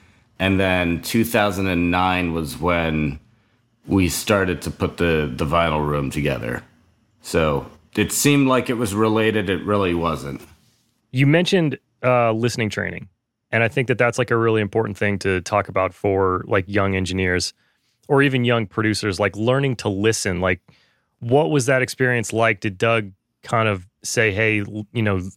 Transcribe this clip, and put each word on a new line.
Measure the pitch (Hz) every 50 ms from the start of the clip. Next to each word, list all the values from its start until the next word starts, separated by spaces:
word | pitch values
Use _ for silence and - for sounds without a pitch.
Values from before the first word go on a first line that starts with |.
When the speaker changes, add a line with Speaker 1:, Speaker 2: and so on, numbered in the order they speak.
| _ _ _ _ _ _ _ -
Speaker 1:
And | 92 95 95 95
then | 95 92 92 90 87 87 85 78 -
two | - - 117 113
thousand | 113 - 113 104 104 92 95 98
and | 95 90 87 87 87
nine | 87 90 92 92 90 90 90 85 82
was | 82 80 76 80 -
when | 80 87 87 85 82 80 78 78 76 73 69 73 _ _ _ _ _ _ _ _ _ _ _ _ _
we | - - 98 92 85
started | - - - - 107 101 95 90 85 67 -
to | 85
put | 73 - 92 82 -
the, | - 87 85 80 78 76 69 62
the | - 82
vinyl | 71 82 85 85 82 76 76 76
room | 73 73 73 69 67
together. | - 78 71 71 65 58 57 58 60 - - _ _ _ _ _ _ _ _ _ _ _
So | _ - - 85 80 78 71 69 - - - - _ _ -
it | 104 104 - -
seemed | - - 147 143 143 139 131
like | 127 127 117 -
it | 123
was | 110 123 101 98
related. | 104 110 110 107 110 110 110 104 110 98 92
It | 95 82 -
really | 95 104 101 98 90 87
wasn't. | 85 82 82 80 69 65 71 67 - - - - _ _ _ _ _ _ _ _ _ _ _
Speaker 2:
You | - 127 139
mentioned, | 139 151 170 180 - 202 185 165 147 131 - _ _ _ _ -
uh, | 127 127 123 117 113 113
listening | 110 117 120 - 117 113 104
training. | - 101 95 90 90 85 - - _ _ _ _ _ _ _ -
And | - 113 117
I | 113
think | - 143 127 -
that | 123 104
that's, | 123 120 - -
like, | 123 -
a | 120
really | 113 113 113 110 110 104
important | 101 - 117 113 110 98
thing | - 107 104 101 95
to | - 98 95 92 85
talk | - 110 101 95 -
about | 95 98 92 90 -
for, | - - 101 98 95 95 92 90 87 - -
like, | 110 101 87
young | 92 101 104 98 98 98
engineers | 95 92 90 92 95 95 90 90 90 - - - _ _ _ _ _ _ _ _ _ _ -
or | 147 139 139
even | 143 131 127 120
young | 120 120 117 110
producers, | - - - 107 107 104 - - 107 92 82
like, | 107 98 98
learning | 101 110 120 127 135 139 135 123
to | - - 110
listen. | 98 95 104 110 110 - - 104 90 87
Like, | 92 92 92 87 _ _ - _ _ _ _ _ _ _ _ _
what | 120 117 127 143 160 156
was | 156 143 113
that | 131 135 131 127
experience | 120 - - 131 123 123 120 107 - -
like? | 110 113 113 110 98
Did | - 110 95 92
Doug | 117 117 113 113 104 98 95 _ _ _ _ _ _
kind | - - 113 110 107
of | 101 92 90 - _ _ -
say, | - - 123 113 107 95
"Hey, | 101 113 110 107 104
l-, | 101 104 104 107 107 - -
you | 120 110
know, | 104 98 92 90 98 -